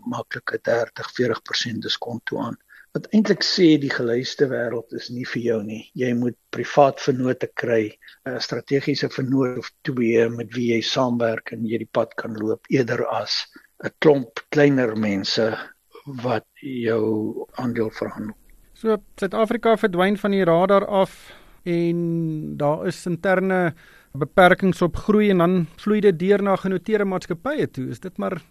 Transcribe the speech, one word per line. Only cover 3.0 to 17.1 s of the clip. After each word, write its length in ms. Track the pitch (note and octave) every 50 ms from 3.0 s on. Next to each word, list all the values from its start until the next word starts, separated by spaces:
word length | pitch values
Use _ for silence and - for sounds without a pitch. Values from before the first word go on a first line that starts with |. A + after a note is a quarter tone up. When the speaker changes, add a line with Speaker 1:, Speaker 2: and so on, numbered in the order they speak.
| - -
Speaker 1:
eintlik 300 | - G#3+ G#3 - F#3+ -
sê 360 | - - - G#3 F3+ D#3+ D#3 C#3+
die 100 | C#3 C3
geluiste 560 | - - B2 A#2 A#2 B2 C3 - - - D3
wêreld 460 | B2+ B2 A#2+ A#2+ A#2 - - - -
is 180 | - B2 - -
nie 140 | A#2+ B2 B2
vir 180 | - - B2
jou 200 | A#2 A#2+ A2+ A2 G#2
nie. 260 | G#2+ G#2+ G#2+ - - -
Jy 200 | D#3 B2 B2+ A#2+
moet 220 | A#2+ B2 A#2+ A2+ _ _ -
privaat 500 | - - A#2+ - - D3+ C#3+ C3+ C3 -
vennote 480 | - D3+ C3 B2 B2+ B2+ B2 - - - -
kry, 440 | - A#2+ B2 A#2 A2+ G#2+ G#2 - _ - - - _ -
'n 160 | C3+ B2+ A#2+
strategiese 680 | - - C#3 A#2+ - - C#3+ C#3 - D3+ C3+ - D3+ B2+
vennoot 500 | - - C3 B2 C3+ C3+ C3 B2+ B2+ B2+
of 120 | - - _ _
twee 460 | - D3+ C3 B2+ A#2+ A2+ A#2 A2+ A#2 A2+
met 260 | A#2+ A#2 A#2 G2+ A#2
wie 200 | B2+ A#2+ A#2 A#2
jy 60 | A2+
saamwerk 720 | A2 - - C#3 C3 B2 A#2+ A#2+ A#2 A2+ A2+ - - -
en 140 | A#2 A2 A#2
jy 120 | G#2+ A#2 A2+
die 100 | A2+ -
pad 220 | - A#2+ A2 - -
kan 200 | - - A2+ A2
loop, 240 | A2 G#2+ A2 A2 - _ -
eerder 360 | E3+ C3+ B2 A2+ B2 A#2+ A#2+
as 400 | - A2+ - G#2 - - - - - _ - _ _ _ - -
'n 60 | - _ -
klomp 420 | - D#3 C#3+ C#3 A#2+ - - - - -
kleiner 460 | - D3+ D3 C#3+ C#3 C3 B2+ A2 G#2+
mense 640 | A2 A2 G#2 G2+ G2 G2 - - A#2 A2+ A2 - - - - - _ _ _ _ - -
wat 420 | C#3+ C3+ A#2+ A#2 B2+ A#2 G#2+ - _ _ -
jou 840 | - C#3+ C3 A#2+ A#2 A2 A2+ A2+ G#2+ A2